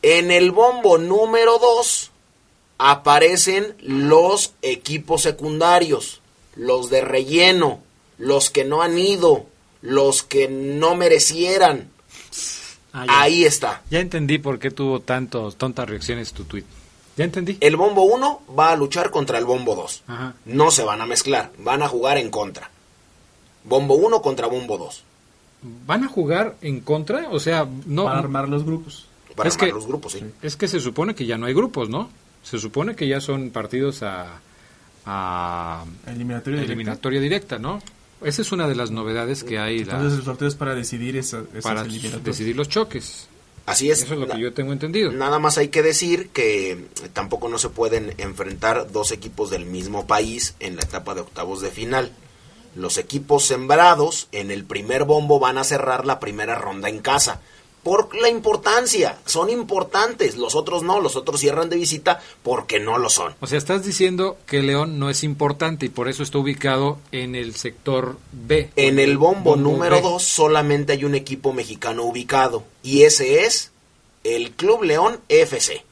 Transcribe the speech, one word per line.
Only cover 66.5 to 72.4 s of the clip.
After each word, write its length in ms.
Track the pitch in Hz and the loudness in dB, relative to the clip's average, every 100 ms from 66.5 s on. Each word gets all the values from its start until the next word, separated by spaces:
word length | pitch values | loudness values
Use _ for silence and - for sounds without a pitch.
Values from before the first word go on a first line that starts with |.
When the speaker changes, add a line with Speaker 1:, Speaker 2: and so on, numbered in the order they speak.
| 139 139 131 139 143 - | -2 0 0 0 -4 -10
Speaker 2:
en 240 | 131 127 | -10 -8
el 200 | 127 117 | -8 -8
sector 640 | 110 123 - - 131 123 131 - | -8 -10 -8 -4 -2 -2 -8 -18
B. 380 | 135 117 151 139 - | -18 0 0 0 2
Speaker 1:
En 220 | 139 135 | 4 4
el 180 | 139 139 | 4 4
bombo 360 | 160 196 170 | 4 4 4
Speaker 2:
Bombo 180 | 143 143 | 4 4
Speaker 1:
número 260 | 139 175 147 | 2 4 4
Speaker 2:
B. 60 | |
Speaker 1:
dos 220 | 175 175 | 2 -2
solamente 680 | - - 156 156 147 147 143 | -2 2 4 4 2 0 0
hay 140 | 143 143 | -2 0
un 80 | |
equipo 400 | 143 139 135 135 | -2 -4 -4 -2
mexicano 480 | 131 104 107 117 113 | -2 -8 -8 -6 -4
ubicado, 640 | 117 117 123 139 | -4 -6 -2 2